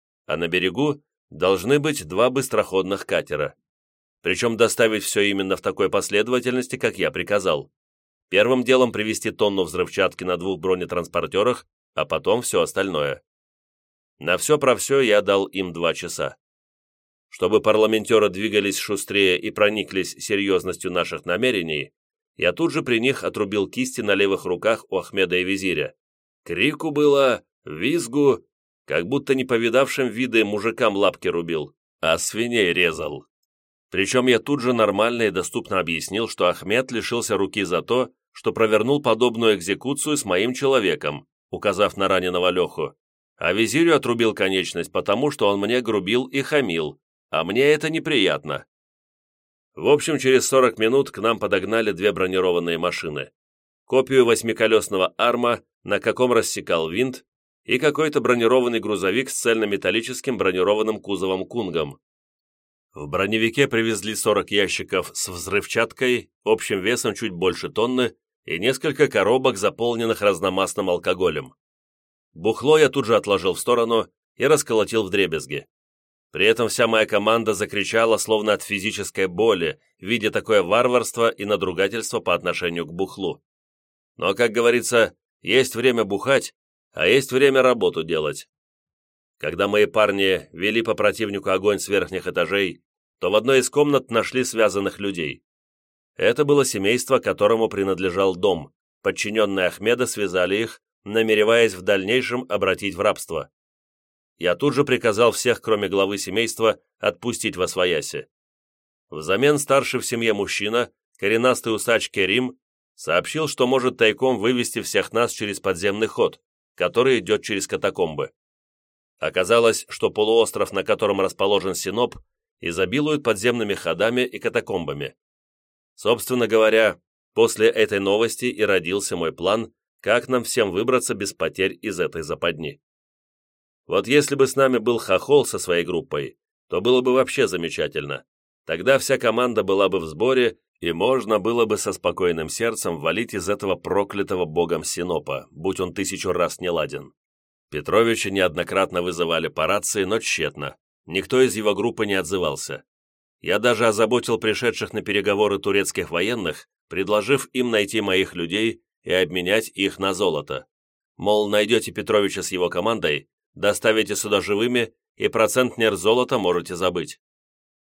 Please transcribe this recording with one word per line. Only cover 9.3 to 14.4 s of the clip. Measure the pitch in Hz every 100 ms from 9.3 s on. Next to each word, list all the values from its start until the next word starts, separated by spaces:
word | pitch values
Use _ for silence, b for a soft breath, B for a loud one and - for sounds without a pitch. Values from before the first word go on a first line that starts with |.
тонну | - 104 98
взрывчатки | 85 87 85 - 92 -
на | 92 87
двух | 92 90
бронетранспортерах, | 92 92 87 87 80 87 80 92 117 117 - _ _
а | -
потом | 76 80 95 117
все | - 95
остальное. | 80 98 98 78 71 - _ _ _ _ _ _ _ _ _ -
На | 78
все | 90